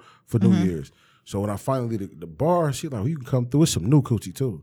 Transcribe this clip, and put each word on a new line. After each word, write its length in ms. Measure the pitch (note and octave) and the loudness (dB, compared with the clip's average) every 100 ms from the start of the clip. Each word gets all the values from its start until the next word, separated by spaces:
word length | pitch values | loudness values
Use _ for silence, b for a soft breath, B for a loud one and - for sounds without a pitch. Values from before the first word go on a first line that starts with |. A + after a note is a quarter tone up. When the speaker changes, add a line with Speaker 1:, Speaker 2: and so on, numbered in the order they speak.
| b b _ | b b _
Speaker 1:
for 120 | A2+ | 2
New 100 | F#2+ | 4
Speaker 2:
Mm-hmm. 140 | - | 4
Speaker 1:
Year's. 260 | F#2 E2 C#2 b b b | 2 -2 -8 b b b
So 140 | - G2+ | -10 -6
when 100 | G#2 | -4
I 60 | G2 | -4
finally 400 | - C3+ A#2 A2 | -4 -2 -2 -6
leave 140 | F#2+ | -8
the, 60 | D#2 | -12
the 100 | E2+ | -16
bar, 460 | D#2 D3+ F3 D#3 | -4 0 2 0
she 160 | C3 D#3+ | -2 -6
like, 120 | B2 | -4
"Well, 80 | G#2+ | -4
you 80 | D#3 | -4
can 80 | |
come 220 | B2 B2+ B2 | -2 -2 0
through 140 | D3 | 2
with 80 | D#3+ | 4
some 160 | - F2+ | 2 4
new 140 | C#3+ | 4
coochie, 320 | A#2+ A2 - | 4 -2 -4
too." 280 | - C3+ E2 | -6 -6 -6